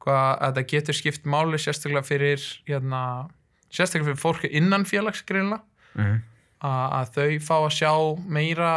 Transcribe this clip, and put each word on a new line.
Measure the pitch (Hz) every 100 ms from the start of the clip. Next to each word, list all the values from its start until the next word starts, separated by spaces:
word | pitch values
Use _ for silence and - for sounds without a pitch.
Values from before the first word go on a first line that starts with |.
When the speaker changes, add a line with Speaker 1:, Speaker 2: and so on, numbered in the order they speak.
Speaker 1:
hvað | - 135 135 135
þetta | 139 135
getur | 131 147 151 143
skipt | 156 147
máli | 147 147 165 156
sérstaklega | 151 151 147 143
fyrir, | 139 143 143 143 - -
hérna, | - 143 131 131 127 123 151 - _ _ _
sérstaklega | - 185 165 147
fyrir | 139
fólk | 165 165 -
innan | 151 180 196
félags | 196 202 214 202
greinilega. | - 190 196 220 - _ _
Speaker 2:
Mhm. | - 101 113 113 _ _ -
Speaker 1:
A-, | 139 131 131
að | 135 123
þau | 143 147 151
fá | 151 160
að | 151
sjá | 151 156 156 156 160
meira | 185 151 156 165 170